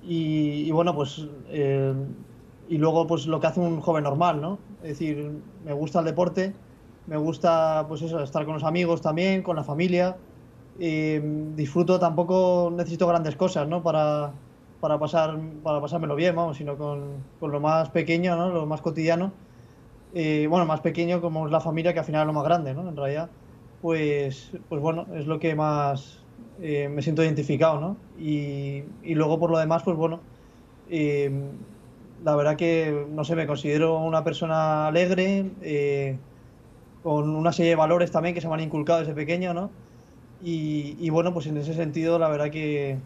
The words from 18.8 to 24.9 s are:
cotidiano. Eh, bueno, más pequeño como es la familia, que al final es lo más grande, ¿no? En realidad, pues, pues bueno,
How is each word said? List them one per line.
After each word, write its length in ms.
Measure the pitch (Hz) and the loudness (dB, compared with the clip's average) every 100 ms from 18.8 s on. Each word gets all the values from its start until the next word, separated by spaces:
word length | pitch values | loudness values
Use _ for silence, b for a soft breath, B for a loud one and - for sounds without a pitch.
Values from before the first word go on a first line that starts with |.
cotidiano. 520 | 165 156 160 165 190 - B B B B B - - | -4 -2 2 2 0 -6 B B B B B -20 -12
Eh, 340 | 180 156 151 151 | -4 0 2 4
bueno, 160 | 175 165 | 4 4
más 140 | 156 | 2
pequeño 400 | 170 160 170 175 | 0 0 0 0
como 260 | 170 160 156 | 0 -2 0
es 60 | |
la 80 | 160 | 0
familia, 320 | 165 160 165 | 0 0 0
que 80 | 165 | 0
al 40 | |
final 180 | 151 151 | 0 0
es 40 | 156 | 2
lo 60 | |
más 100 | 151 | 0
grande, 320 | 143 170 147 | 2 2 2
¿no? 140 | 135 185 | -6 -8
En 80 | 147 | -4
realidad, 340 | 139 147 170 - - - - - | -4 -4 -6 -12 -20 -20 -20 -8
pues, 680 | 170 160 151 143 139 135 - 185 - | -2 0 2 0 -2 -6 -12 -16 -8
pues 140 | 156 | -2
bueno, 240 | 151 | -2